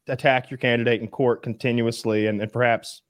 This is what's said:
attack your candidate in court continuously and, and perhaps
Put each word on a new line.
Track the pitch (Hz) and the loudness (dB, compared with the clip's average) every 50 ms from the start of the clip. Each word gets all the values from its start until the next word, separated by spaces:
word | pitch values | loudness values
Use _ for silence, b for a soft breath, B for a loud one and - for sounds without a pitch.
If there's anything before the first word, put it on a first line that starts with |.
| _ - | _ -8
attack | 135 123 - 143 131 127 123 - | -4 0 2 4 4 2 0 -4
your | 135 127 | -6 -2
candidate | - 127 117 117 117 120 117 110 | 0 2 2 2 2 2 2 0
in | 117 | -2
court | 110 - - 135 120 117 - | -4 -4 0 0 0 0 0
continuously | - 123 110 - - 127 117 120 117 113 117 - - 113 107 107 107 | -4 -8 -8 -4 -2 -2 0 0 0 0 -2 -2 -2 0 0 2 2
and, | 107 104 101 | 0 0 -2
and | 107 110 | -4 -4
perhaps | - 117 123 120 113 107 - - - - _ | -2 0 2 2 2 0 -2 -8 -18 -20 _